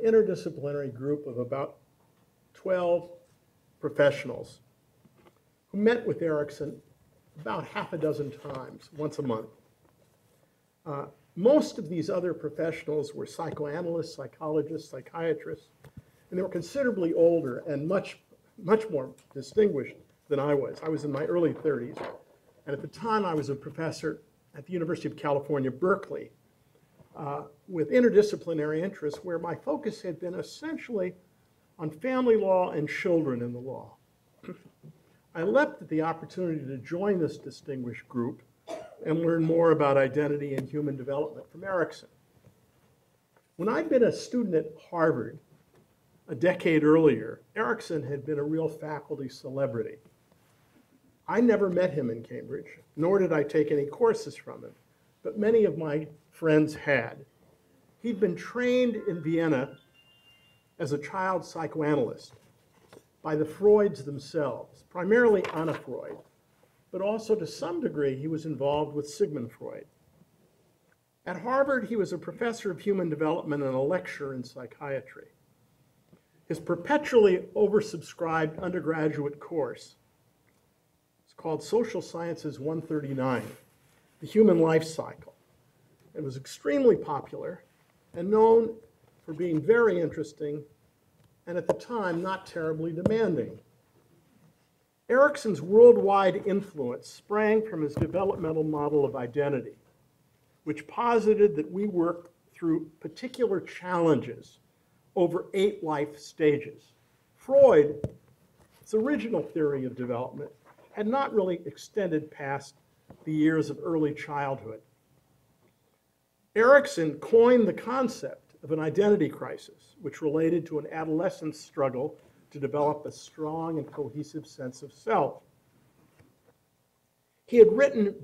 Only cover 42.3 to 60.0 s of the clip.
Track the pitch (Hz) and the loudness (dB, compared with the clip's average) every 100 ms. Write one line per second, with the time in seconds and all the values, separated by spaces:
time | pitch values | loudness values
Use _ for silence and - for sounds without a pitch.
42.3 | _ _ _ _ _ _ _ _ _ _ | _ _ _ _ _ _ _ _ _ _
43.3 | _ _ - 190 262 320 262 208 - - | _ _ -6 -4 -2 2 2 2 -2 -6
44.3 | 247 208 160 156 - - 170 160 127 107 | -4 -2 -2 -2 -8 -10 0 0 0 -4
45.3 | - - _ _ _ _ _ _ _ - | -12 -20 _ _ _ _ _ _ _ -14
46.3 | 139 175 175 180 156 151 160 156 113 107 | -2 0 2 2 4 6 8 8 4 -2
47.3 | - _ - 240 226 - 160 127 143 147 | -12 _ -4 -2 -2 -4 -6 -6 -6 -4
48.3 | 147 147 160 160 - 156 151 - 143 131 | -4 -2 -2 -2 -6 -10 -10 -8 -10 -10
49.3 | - 135 135 135 117 110 - _ _ _ | -12 -10 -4 -2 -2 -6 -10 _ _ _
50.3 | _ _ _ _ _ _ _ _ _ - | _ _ _ _ _ _ _ _ _ -4
51.3 | 196 247 202 196 175 139 143 123 113 - | 2 4 4 2 2 0 -2 -4 -6 -10
52.3 | 123 - - - - _ - 165 196 180 | -14 -12 -12 -14 -20 _ -4 2 2 2
53.3 | 156 147 160 147 147 143 - 226 - - | 0 0 0 2 0 -2 0 2 2 -4
54.3 | - - 117 117 - _ _ _ _ 185 | -14 -18 -18 -18 -20 _ _ _ _ -10
55.3 | 208 208 226 196 151 156 151 151 - _ | -2 4 6 4 2 -4 -4 -6 -12 _
56.3 | - 160 156 151 - - 135 117 117 - | -4 4 4 4 0 0 0 0 -8 -20
57.3 | _ _ _ _ _ _ _ 233 196 196 | _ _ _ _ _ _ _ -6 0 0
58.3 | 165 - 240 247 247 247 214 - 175 156 | -2 -8 -4 0 2 2 0 -4 -4 -2
59.3 | 165 165 135 135 - _ _ | 0 2 0 -2 -8 _ _